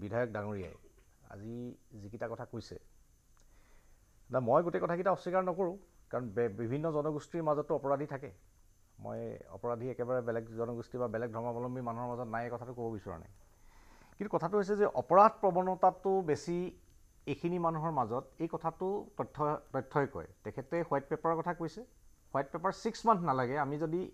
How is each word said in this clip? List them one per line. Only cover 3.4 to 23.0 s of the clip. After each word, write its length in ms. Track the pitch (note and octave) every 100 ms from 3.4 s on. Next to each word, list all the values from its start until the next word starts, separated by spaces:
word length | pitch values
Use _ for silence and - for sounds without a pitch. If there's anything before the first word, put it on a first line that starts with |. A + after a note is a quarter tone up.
| - - - - - - _ - -
না, 100 | B2
মই 220 | A#2 C#3+ F3
গোটেই 160 | F3+
কথাকেইটা 300 | F3 E3+ F#3
অস্বীকাৰ 320 | F3+ F3+ F#3 F#3
নকৰোঁ, 300 | F3 F3+ G3 - - -
কাৰণ 140 | A#2+ B2 G2+
বে-, 180 | A#2+ G2+
বিভিন্ন 240 | A2+ C#3 E3
জনগোষ্ঠীৰ 520 | D3+ D3 D3+ - E3+
মাজতো 280 | D#3 D3 D3 D3+
অপৰাধী 280 | C#3 C#3 D3+
থাকে। 160 | C#3 C3+ F#2 - _ - _ _ -
মই 160 | G#2+ A2+ A#2 G#2+ - F#2+
অপৰাধী 280 | A#2+ A#2 B2+
একেবাৰে 280 | A#2+ B2 B2+ A#2
বেলেগ 180 | A2+ A#2 A2+
জনগোষ্ঠী 380 | A#2 A#2 A#2 B2
বা 100 | B2
বেলেগ 220 | A2 A#2+ A2
ধৰ্মাৱলম্বী 460 | A#2+ A#2 B2 B2+
মানুহৰ 260 | A#2+ A#2 B2
মাজত 160 | A#2+ A#2+
নাই, 100 | A2+ A#2+
এই 60 | A#2
কথাটো 160 | A#2+
ক'ব 140 | B2 A2+ G#2+
বিচৰা 220 | G2+ E2
নাই। 80 | F2+ - - - - - - - - -
কিন্তু 160 | G3+ E3
কথাটো 200 | E3+ G#3
হৈছে 180 | F#3+ G#3
যে 40 | G#3 -
অপৰাধ 300 | - F3+ A3 -
প্ৰৱণতাটো 720 | G3 F3+ F#3 F3+ F#3 F#3 G3 F#3+ E3+
বেছি 280 | D3 - F3 F3+ - - - - - -
এইখিনি 260 | C#3 E3+ F3+
মানুহৰ 320 | E3 D#3+ D#3+
মাজত, 340 | D3+ A2+ A#2+ C3+ -
এই 100 | E3
কথাটো 340 | D#3+ E3 - F#3 G#3 G#3+ -
তথ্য, 200 | B2+ - D3 D3+ -
তথ্যই 340 | C3+ - D3+ C3+
কয়। 160 | - D#2+ -
তেখেতে 320 | G#2 G#2 C3 E3+ E3
হোৱাইট 180 | C#3 C#3
পেপাৰৰ 260 | D#3 E3 E3
কথা 140 | E3
কৈছে। 280 | D#3+ E3 - B3+ - - - -
হোৱাইট 160 | C3+ C#3+
পেপাৰ 180 | E3+ F#3 F#3
ছিক্স 180 | A#3 A3